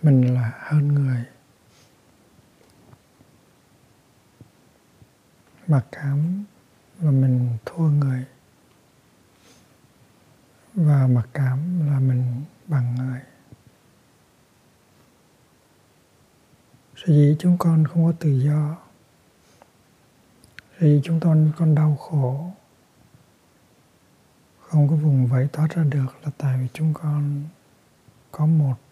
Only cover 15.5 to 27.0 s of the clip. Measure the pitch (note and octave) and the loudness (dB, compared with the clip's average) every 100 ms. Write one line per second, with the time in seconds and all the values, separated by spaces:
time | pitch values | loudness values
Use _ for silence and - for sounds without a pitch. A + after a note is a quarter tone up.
15.5 | _ _ _ _ _ _ _ _ _ _ | _ _ _ _ _ _ _ _ _ _
16.5 | _ _ _ _ - - D3 D3 D#3 F3+ | _ _ _ _ -12 2 4 4 2 0
17.5 | F3 E3+ D#3+ D#3 E3+ E3 E3 D#3 C3+ C#3 | 2 2 2 2 0 0 0 -2 0 0
18.5 | D3 D3 D#3+ - _ _ _ _ _ _ | 0 -2 -6 -16 _ _ _ _ _ _
19.5 | _ _ _ _ _ _ _ _ _ _ | _ _ _ _ _ _ _ _ _ _
20.5 | - _ _ D#3 D3 C#3+ E3 E3+ D#3 D#3 | -20 _ _ 2 2 2 -2 2 4 2
21.5 | D3+ E3 D3+ D3+ C#3+ - D3+ B2+ C3+ E3+ | 2 2 2 2 0 -2 -2 -2 -4 -10
22.5 | F#3+ _ _ _ _ _ _ _ _ _ | -16 _ _ _ _ _ _ _ _ _
23.5 | _ _ _ _ _ _ _ _ _ _ | _ _ _ _ _ _ _ _ _ _
24.5 | _ - D#3 C#3+ D#3 D3+ C3+ B2+ B2+ C#3 | _ -4 0 2 2 2 2 2 0 -2
25.5 | - D#3 E3+ D#3 C#3+ C3 - D3+ - C#3+ | -2 -4 0 -2 0 -4 -6 -12 -6 -4
26.5 | B2+ B2+ - D#3 D3+ | -2 -4 -4 -4 -2